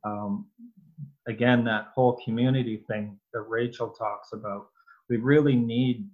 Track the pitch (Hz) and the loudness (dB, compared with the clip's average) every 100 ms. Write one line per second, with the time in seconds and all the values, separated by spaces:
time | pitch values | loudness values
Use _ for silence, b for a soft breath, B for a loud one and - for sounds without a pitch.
0 | 107 104 104 101 - _ 233 _ _ - | -6 -6 -6 -6 -8 _ -20 _ _ -18
1 | 147 _ - 110 120 123 117 107 - - | -18 _ -10 0 4 4 2 -2 -2 2
2 | 123 123 - 113 127 131 120 107 - 107 | 2 2 -4 0 2 2 0 -6 -6 -6
3 | 104 101 _ 117 107 113 120 - 117 - | -6 -12 _ -10 -6 -4 -4 -4 -8 -6
4 | 110 104 - 107 107 101 - _ b b | -6 -6 -12 -12 -10 -10 -12 _ b b
5 | _ 120 120 147 147 127 117 117 127 117 | _ -2 4 6 6 4 2 0 0 0
6 | 101 | -6